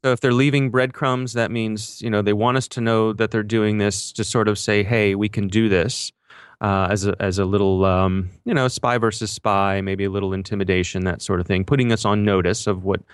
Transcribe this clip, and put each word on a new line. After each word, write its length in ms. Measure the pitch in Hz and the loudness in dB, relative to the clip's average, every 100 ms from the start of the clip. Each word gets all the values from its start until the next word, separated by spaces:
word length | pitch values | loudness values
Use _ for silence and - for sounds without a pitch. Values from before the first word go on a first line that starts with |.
So 80 | 135 | 0
if 80 | 120 | 0
they're 140 | 135 | 2
leaving 360 | 120 139 143 135 | 4 4 2 2
breadcrumbs, 600 | 127 131 - 143 127 127 | 0 -2 -2 -2 -2 -2
that 180 | 117 113 | -2 -2
means, 520 | 117 110 107 107 - | -2 -4 -6 -10 -8
you 80 | 117 | -2
know, 100 | 104 | 0
they 120 | 104 | 2
want 220 | 104 117 131 | 2 2 0
us 100 | - | -2
to 120 | - | -4
know 320 | 113 113 110 | 0 2 2
that 160 | 104 110 | 0 -2
they're 120 | 110 | -2
doing 360 | 104 113 107 107 | 0 0 2 2
this 340 | 104 104 - | 0 -2 -8
to 120 | - | -6
sort 240 | 107 120 107 | -2 2 2
of 100 | 104 | 0
say, 240 | - 104 | 0 0
"Hey, 320 | 98 113 104 | 2 2 2
we 160 | 98 104 | 2 -2
can 180 | 104 101 | -2 0
do 200 | 107 110 | 2 2
this." 420 | 95 95 - - _ _ - - _ | 2 0 -4 -10 _ _ -20 -20 _
Uh, 260 | 98 98 92 | -2 0 0
as 140 | 101 98 | 0 -2
a, 80 | - | -2
as 180 | 98 92 | -2 0
a 60 | |
little, 400 | 95 101 98 95 | 0 2 2 4
um, 460 | 95 92 95 95 92 - - | 4 4 2 0 -4 -8 -2
you 80 | |
know, 140 | 170 127 | 0 0
spy 280 | - 120 120 | 0 -2 0
versus 340 | 113 107 107 | 0 -2 -8
spy, 500 | - 107 98 98 98 | -4 0 2 2 0
maybe 220 | 95 95 | -2 -2
a 40 | 98 | -2
little 220 | 101 98 | -2 -4
intimidation, 720 | 95 92 101 98 92 90 95 | -4 -4 -4 0 0 0 -2
that 160 | 92 85 | -2 -4
sort 180 | - 90 | -2 -2
of 60 | 87 | 0
thing, 160 | 95 | -2
putting 280 | 92 139 120 | 2 2 2
us 140 | 113 107 | 0 0
on 180 | 104 | 2
notice 420 | 104 95 87 101 - | 2 2 2 -2 -2
of 180 | 92 | -4
what, 180 | 95 95 - | -2 -4 -6